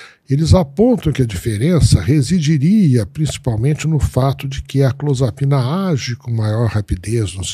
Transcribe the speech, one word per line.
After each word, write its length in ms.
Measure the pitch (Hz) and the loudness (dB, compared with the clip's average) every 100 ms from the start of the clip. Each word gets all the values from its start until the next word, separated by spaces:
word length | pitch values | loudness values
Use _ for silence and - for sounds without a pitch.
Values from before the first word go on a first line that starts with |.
| - _ - | -20 _ -4
Eles 240 | 139 156 | 0 4
apontam 600 | 185 143 - 240 233 156 | 4 2 2 2 2 0
que 80 | 131 | 0
a 40 | 117 | 0
diferença 760 | 90 117 104 151 170 - - | -2 -4 -2 2 4 4 4
residiria 1040 | 85 151 120 180 143 160 151 220 170 123 101 | 4 2 2 0 2 2 4 4 4 4 0
principalmente 840 | - 151 - 131 107 131 147 151 | -4 -4 -4 -4 -2 0 0 0
no 120 | 156 | 0
fato 480 | - 131 135 135 135 | 0 -2 -2 -4 -8
de 140 | 135 | -10
que 220 | - 135 | -6 -2
a 80 | 135 | 0
clozapina 960 | 139 147 127 131 - 139 143 123 175 190 | -2 -4 -2 -4 -2 -2 0 -2 -2 -2
age 280 | 139 - 117 | -4 -4 -10
com 120 | - | -6
maior 380 | 113 107 110 117 | -4 -2 -2 -2
rapidez 640 | 107 101 90 104 117 101 | -2 -4 -6 -4 -4 -4
nos 160 | 92 85 | -6 -10